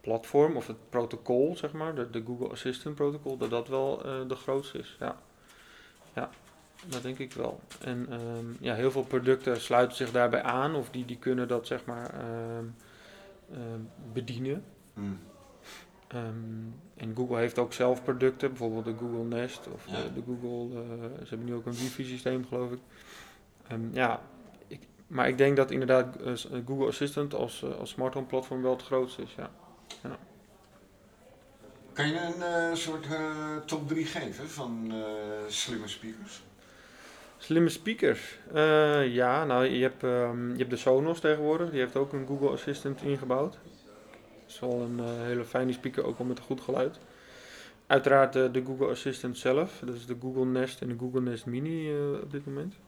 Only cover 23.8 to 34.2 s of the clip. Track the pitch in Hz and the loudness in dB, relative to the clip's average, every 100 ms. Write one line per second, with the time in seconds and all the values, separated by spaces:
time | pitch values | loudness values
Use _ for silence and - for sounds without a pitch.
23.8 | 113 123 120 113 - - - - - - | -4 0 2 0 -8 -20 -20 -20 -18 -18
24.8 | - - - 135 127 127 139 139 135 131 | -18 -20 -8 0 2 6 6 6 4 2
25.8 | 127 131 127 - - 120 - 131 120 135 | 6 6 6 -4 -6 -6 -6 -8 -4 0
26.8 | 123 - 143 147 143 - 120 - 135 - | 0 2 -2 -2 -4 -2 -4 -4 -6 -6
27.8 | - - 131 135 127 131 127 131 127 127 | -8 -2 -2 -2 -2 -2 -2 -2 0 0
28.8 | - 131 127 - 117 - - - - - | 0 0 0 -4 -12 -10 -12 -14 -20 -20
29.8 | - - 131 127 - - - - - - | -20 -14 -12 -12 -16 -20 -20 -20 -20 -20
30.8 | - - - - - - - - - - | -20 -20 -20 -20 -20 -20 -20 -20 -20 -20
31.8 | - - 147 170 170 170 175 170 170 165 | -12 -2 0 0 -2 -2 0 2 2 0
32.8 | 165 156 143 156 156 156 151 151 - 156 | -4 -6 -4 -4 -2 -4 -6 -6 -6 -6
33.8 | 143 160 156 226 | -2 -2 -2 -4